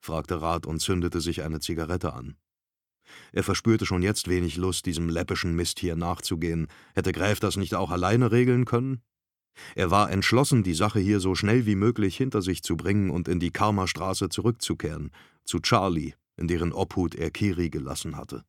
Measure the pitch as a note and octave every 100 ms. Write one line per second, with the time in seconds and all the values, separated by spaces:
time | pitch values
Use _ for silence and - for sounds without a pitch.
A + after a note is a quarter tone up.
0 | - D#2+ D#2 F2 E2 E2+ - D#2 - F#2
1 | F2 E2+ D#2+ E2 D#2 D#2 - E2 D#2+ F2+
2 | F2 A#1+ C2 D2+ _ _ _ _ _ _
3 | _ - - G2 F#2+ F#2+ - A2 G2+ F#2
4 | F2+ G#2 - F2+ F2 D#2 F2+ F2+ - D#2+
5 | E2+ E2 E2+ F#2 F2+ E2 F2 - F2+ E2
6 | E2+ F2+ - E2+ E2+ E2 D#2+ - - -
7 | F2+ E2 F#2+ G#2 G#2 G2 F#2 F#2+ F#2 F2
8 | F#2 A#2 B2 A#2 B2 B2 B2 A#2+ C3 C3
9 | _ _ _ _ _ - - - F2+ G2
10 | G#2 F#2 F#2+ A2+ C#3 B2+ F#2 D#2+ G#2 G#2
11 | F#2+ G#2 F#2 F#2 G2+ A#2+ A2 G2+ G#2 A#2
12 | G2 - C3 A2+ F#2 E2+ - E2+ E2 G2+
13 | F#2+ D#2 E2+ F2 E2+ - G#2+ G2+ F#2 -
14 | F#2 F#2+ F#2+ - G#2+ A#2 - E2 D#2 D#2
15 | D2 - - _ - - - A#2+ F#2+ E2
16 | C#2+ - _ - E2+ F2 E2+ D#2+ F#2+ -
17 | F2 - D#2+ - G#2 E2 E2+ C#2+ C2+ D2
18 | E2 D2 B1+ C2